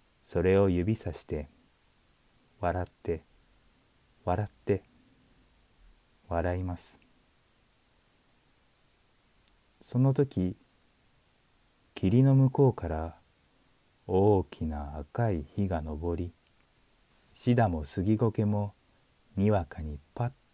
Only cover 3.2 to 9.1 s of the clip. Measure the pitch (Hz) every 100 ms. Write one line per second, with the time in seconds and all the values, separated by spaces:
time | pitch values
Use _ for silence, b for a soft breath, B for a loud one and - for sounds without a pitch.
3.2 | - _ _ _ _ _ _ _ _ _
4.2 | - 90 104 - - 98 - _ _ _
5.2 | _ _ _ _ _ _ - _ _ _
6.2 | _ 85 87 90 92 87 - - _ _
7.2 | _ _ _ _ _ _ _ _ _ _
8.2 | _ _ _ _ _ _ _ _ _